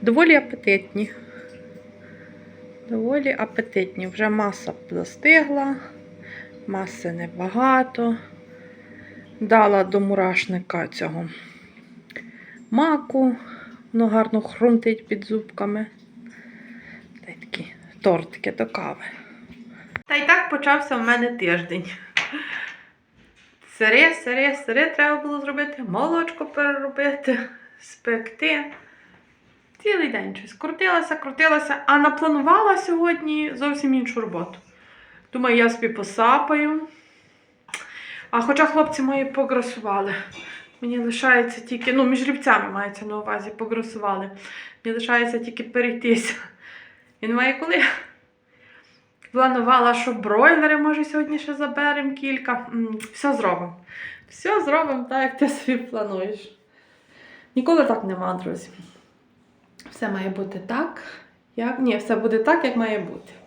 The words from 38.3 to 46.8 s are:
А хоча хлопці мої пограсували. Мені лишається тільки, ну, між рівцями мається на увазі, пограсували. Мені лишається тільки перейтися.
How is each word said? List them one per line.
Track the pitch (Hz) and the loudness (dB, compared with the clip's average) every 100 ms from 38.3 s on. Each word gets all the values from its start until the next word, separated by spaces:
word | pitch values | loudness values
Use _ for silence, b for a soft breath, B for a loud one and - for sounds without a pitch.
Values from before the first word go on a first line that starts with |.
А | 233 | -2
хоча | 233 277 311 | 2 4 4
хлопці | 302 311 - | 4 2 2
мої | 262 277 | 0 0
пограсували. | 269 269 269 262 240 233 214 196 202 196 B B B B B _ | -2 -2 0 0 -2 -6 -4 -2 -2 -6 B B B B B _
Мені | 240 240 | -6 -4
лишається | 233 233 262 247 233 - | -2 0 4 4 4 -4
тільки, | - 247 254 | -8 -4 0
ну, | 254 | 2
між | 254 254 262 | 4 4 0
рівцями | 269 277 214 202 | 0 4 4 2
мається | 196 202 196 214 | -4 -6 -8 -10
на | 214 | -8
увазі, | 214 208 202 | -6 -6 -6
пограсували. | 208 220 226 226 220 208 190 196 B B B B B | -10 -6 -4 -6 -6 -4 -4 -6 B B B B B
Мені | 233 226 | -6 -6
лишається | 233 240 240 240 | 0 2 2 -2
тільки | 233 - | -6 -10
перейтися. | 233 247 240 233 240 226 - - - _ B B | -4 0 0 0 2 2 2 -8 -12 _ B B